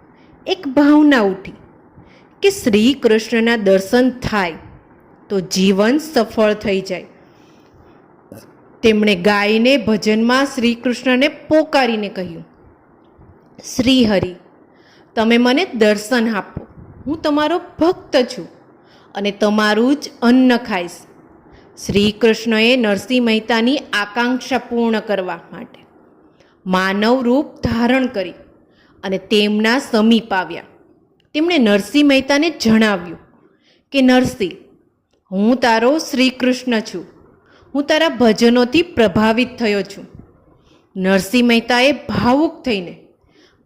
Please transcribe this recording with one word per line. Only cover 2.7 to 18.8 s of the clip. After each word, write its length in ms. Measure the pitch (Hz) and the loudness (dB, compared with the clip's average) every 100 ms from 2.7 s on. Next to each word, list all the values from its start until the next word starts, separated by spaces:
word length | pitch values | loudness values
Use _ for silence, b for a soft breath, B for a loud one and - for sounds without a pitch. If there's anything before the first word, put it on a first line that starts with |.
| 208 233 | 2 2
કૃષ્ણના 600 | 285 226 220 220 233 226 233 | 2 2 2 0 -2 0 0
દર્શન 540 | 196 190 190 247 254 | 2 2 2 2 2
થાય 420 | 254 - 208 175 160 - - _ _ _ _ - | -2 -4 -4 -4 -8 -18 -20 _ _ _ _ -6
તો 120 | 196 | -6
જીવન 580 | 160 185 190 190 214 302 | -4 0 2 2 2 0
સફળ 540 | - 240 220 - 214 | -2 -2 -2 0 0
થઈ 280 | 208 220 190 | 0 -4 -4
જાય. 260 | 190 175 - - _ b b b b _ _ _ _ _ _ - - _ _ - | -6 -12 -12 -20 _ b b b b _ _ _ _ _ _ -20 -20 _ _ -2
તેમણે 320 | 226 214 208 | 0 2 0
ગાઈને 640 | 185 190 202 208 220 240 277 | 0 0 0 0 2 2 2
ભજનમાં 680 | 208 214 214 220 233 254 277 | 0 -2 0 0 2 0 0
શ્રી 280 | 262 233 | -2 -2
કૃષ્ણને 540 | 233 247 233 262 254 302 | -2 -4 -4 -2 0 0
પોકારીને 800 | 302 - 311 302 285 240 214 202 | -4 0 0 2 0 0 -2 -6
કહ્યું, 360 | 196 180 165 165 _ _ _ _ _ _ _ - - _ - - - | -10 -10 -12 -20 _ _ _ _ _ _ _ -20 -20 _ -20 -12 -2
"શ્રી 280 | 240 262 | 2 4
હરિ, 300 | 220 190 180 180 _ _ _ b b b b | 4 2 -2 -10 _ _ _ b b b b
તમે 240 | 233 220 233 | -2 2 2
મને 280 | 247 277 370 | 2 0 -2
દર્શન 600 | 226 214 208 - 247 226 | 0 2 2 -2 -2 -2
આપો, 320 | 208 - - - - - - 254 | -4 -8 -16 -18 -20 -20 -16 -10
હું 160 | 320 | -6
તમારો 380 | 311 294 330 339 349 - | -2 -2 0 -4 -6 -2
ભક્ત 360 | 320 370 - 277 | 0 -2 -2 -2
છું 320 | 240 - 165 - _ _ | -2 -6 -16 -20 _ _